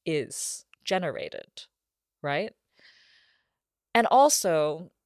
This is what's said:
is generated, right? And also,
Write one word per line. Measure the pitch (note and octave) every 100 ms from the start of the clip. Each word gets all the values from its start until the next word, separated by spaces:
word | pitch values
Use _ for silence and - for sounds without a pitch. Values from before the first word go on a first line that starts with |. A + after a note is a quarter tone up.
| E3
is | D3+ A#2+ - - - - _
generated, | - F#3+ E3+ - - - - - - _ _ _ _ _
right? | D3 C#3+ A3 _ _ _ - _ _ _ _ _ _ _ _ _ _ A#3
And | A3+
also, | B3+ D4 - F#3 D#3 D3+ D#3 F3+ _